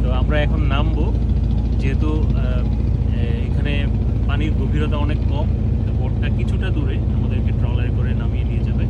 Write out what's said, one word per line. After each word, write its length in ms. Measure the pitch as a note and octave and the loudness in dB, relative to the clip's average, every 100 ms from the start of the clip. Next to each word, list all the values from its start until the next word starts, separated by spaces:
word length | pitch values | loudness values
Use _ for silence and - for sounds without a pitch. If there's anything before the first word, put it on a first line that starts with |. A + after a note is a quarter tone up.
তো 80 | A2+ | 0
আমরা 300 | B2+ C#3 D3+ | 0 2 2
এখন 200 | C#3+ - | 2 2
নামবো, 520 | D3 C#3 C3+ D3+ D3+ - - - - - - - | 2 2 0 0 0 0 0 0 2 0 0 0
যেহেতু, 440 | C3+ B2+ D3+ D3 D3 | 0 0 0 0 0
আহ, 160 | - C3+ - - - - - - A#2 | 0 0 0 0 0 0 0 0 0
এখানে 680 | A#2 A2+ - - D3 C#3+ C#3+ - - - - | 0 0 0 0 0 0 0 0 0 0 0
পানির 240 | C#3 D#3 | 0 0
গভীরতা 460 | D3+ - D3+ D3+ D3 | 0 0 0 0 0
অনেক 200 | D3+ C#3 | 0 0
কম, 300 | - - - - - - - | 0 0 0 0 0 0 0
তো 60 | |
বোটটা 360 | - - - - | 0 0 0 -2
কিছুটা 400 | - - - G3 | 0 0 0 0
দূরে 280 | - - - | 0 0 0
আমাদেরকে 540 | - - - - - | 0 0 0 0 0
ট্রলারে 380 | - - - - - | 0 0 0 0 0
করে 160 | - | 0
নামিয়ে 300 | - - - | 0 -2 -2
নিয়ে 160 | - - | 0 0
যাবে। 260 | - - | 0 0